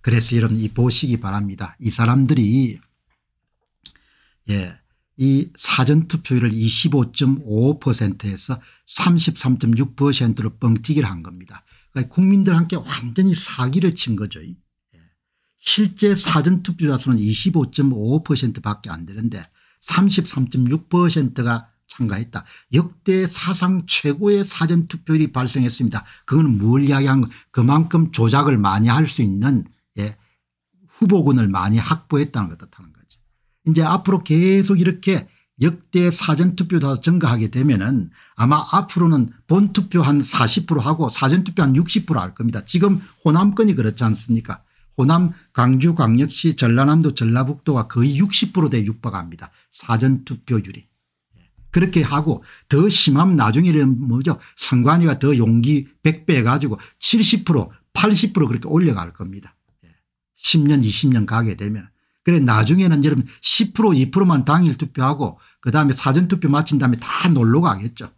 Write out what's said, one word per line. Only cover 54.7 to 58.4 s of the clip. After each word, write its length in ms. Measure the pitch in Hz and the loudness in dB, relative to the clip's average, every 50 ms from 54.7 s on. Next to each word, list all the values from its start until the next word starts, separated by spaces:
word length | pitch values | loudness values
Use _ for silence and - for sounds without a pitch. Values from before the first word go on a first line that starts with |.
| - 123 120 135 160 175 170 165 135 - | 0 2 4 4 4 4 4 2 2 2
더 200 | - 139 147 123 | 2 2 2 2
용기 500 | 113 110 113 117 117 135 151 143 135 - _ _ _ | 2 4 2 2 4 2 2 0 -2 -6 _ _ _
백 240 | 160 156 160 - | -2 -2 0 -2
배 100 | - 170 135 | 0 0 2
해가지고 400 | 110 117 127 147 147 135 104 - - - _ _ | 2 2 0 0 -2 -4 -6 -8 -12 -20 _ _
칠십 480 | - - - 233 220 - - 170 - | -2 2 2 2 2 2 2 0 0
프로, 260 | - 170 135 90 - - _ _ _ _ | 0 0 0 0 -2 -10 _ _ _ _
팔십 400 | - - 214 208 160 - 202 - | -2 0 2 2 2 0 0 0
프로 120 | 190 | 0